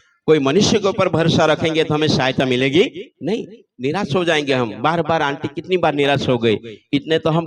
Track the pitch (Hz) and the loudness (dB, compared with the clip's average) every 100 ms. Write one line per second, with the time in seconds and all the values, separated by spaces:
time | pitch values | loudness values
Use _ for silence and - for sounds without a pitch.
0 | _ _ - 156 135 170 175 220 196 196 | _ _ 2 2 4 2 2 2 0 0
1 | 185 160 165 151 156 147 165 156 160 151 | 0 0 2 2 2 2 0 0 0 0
2 | 156 147 131 131 131 123 135 147 254 175 | 0 0 0 0 0 0 2 2 2 -2
3 | 247 - 139 226 151 214 _ - 127 175 | -16 -10 -6 -6 -8 -16 _ -8 -4 -4
4 | 208 185 170 151 139 131 117 107 139 170 | -2 -2 0 0 0 0 -2 -2 -2 0
5 | 160 160 143 147 156 165 156 185 165 143 | 0 0 -2 -4 -8 -10 -4 -2 0 0
6 | 139 139 117 123 113 104 113 104 _ 143 | 2 0 0 0 2 0 -4 -20 _ -4
7 | 151 160 160 160 | 0 0 0 0